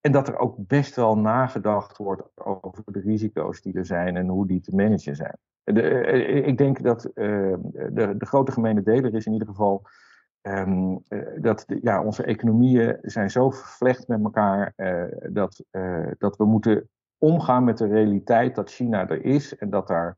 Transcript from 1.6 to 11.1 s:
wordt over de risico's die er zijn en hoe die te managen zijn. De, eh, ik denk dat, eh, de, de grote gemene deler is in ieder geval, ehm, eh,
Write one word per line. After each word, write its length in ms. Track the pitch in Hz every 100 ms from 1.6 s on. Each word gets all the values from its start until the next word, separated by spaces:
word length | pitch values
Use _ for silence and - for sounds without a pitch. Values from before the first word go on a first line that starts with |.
| 104 104 98 -
wordt 260 | 98 95 -
over 480 | - - 95 92 101 107
de 140 | 98
risico's 640 | 95 110 107 80 76 87
die 120 | -
er 120 | 92 87
zijn 300 | 90 90 90
en 120 | 92
hoe 180 | 92 98
die 140 | 92
te 140 | 90
managen 420 | 92 104 101 - 71
zijn. 220 | - - _ _
De, 180 | - 104
eh, 640 | - - - 131 - 143 143
ik 120 | 127
denk 240 | 139 135
dat, 220 | 123 117
eh, 480 | - - 104 104 98 92 -
de, 420 | - - - 107 101
de 80 | 104
grote 260 | 139 135
gemene 300 | 127 113 107
deler 320 | 95 117 131
is 120 | 110 107
in 60 |
ieder 160 | 110 110
geval, 340 | 95 101 98 101 _ _ _ _ _
ehm, 560 | 101 98 95 92 92 92
eh, 100 | -